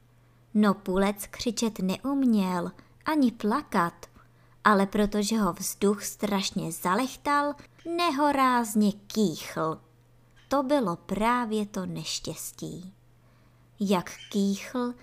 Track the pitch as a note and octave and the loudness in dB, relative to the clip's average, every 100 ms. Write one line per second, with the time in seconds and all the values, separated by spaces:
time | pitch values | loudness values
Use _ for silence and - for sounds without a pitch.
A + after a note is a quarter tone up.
0 | _ _ _ _ _ G#3+ G#3 G3 - F#3 | _ _ _ _ _ 2 4 2 0 2
1 | G3 G#3 - - - G#3+ A#3 G#3 F#3 F#3+ | 2 0 -8 -6 -4 -2 -2 -2 -2 -2
2 | B3+ C#4 B3+ A3 F#3 F3+ F3 - - - | -2 0 2 4 2 0 -4 -8 -20 -10
3 | - D#4 B3+ - G#3 B3+ - G#3 E3+ - | -2 2 2 2 0 -2 0 0 0 -2
4 | - - - _ _ _ - G3+ G3 G#3 | -16 -20 -20 _ _ _ 4 4 4 2
5 | G#3 G#3 G#3 A3+ G3 E3+ G3 - G3 G#3 | 0 0 0 0 0 0 -6 -2 0 0
6 | - - G#3 G3+ G3 - D#3+ E3 F3+ F#3+ | -4 -6 -4 -2 -4 -4 -6 -4 -2 0
7 | B3+ - - C#4+ C#4+ C#4+ - _ E4 E4+ | -2 -4 -2 0 0 -4 -12 _ -6 -2
8 | F4 C4+ D4 C#4+ C4 B3 A#3 G#3+ G#3 G3+ | 0 2 2 4 4 2 2 2 2 2
9 | - - G3+ D3+ - - D#3+ D#3 - _ | -4 0 0 0 -8 -4 -4 -4 -12 _
10 | _ _ _ _ - F#3 C4 D4 G#3 E3+ | _ _ _ _ -4 -2 2 2 2 -2
11 | - F#3+ A3 B3 A#3+ G#3+ G#3 G#3 F3+ D#3+ | -4 -2 0 0 0 -2 -4 -6 -6 -6
12 | D#3+ - - D#3+ - - D#3 D#3+ F#3 - | -8 -8 -8 -10 -12 -12 -12 -12 -14 -20
13 | _ _ _ _ _ _ _ - G3+ F#3+ | _ _ _ _ _ _ _ -4 0 0
14 | E3+ - - G#3 G3 G3 - C4 B3 A#3+ | 0 -10 -6 0 0 0 -4 -6 -4 -6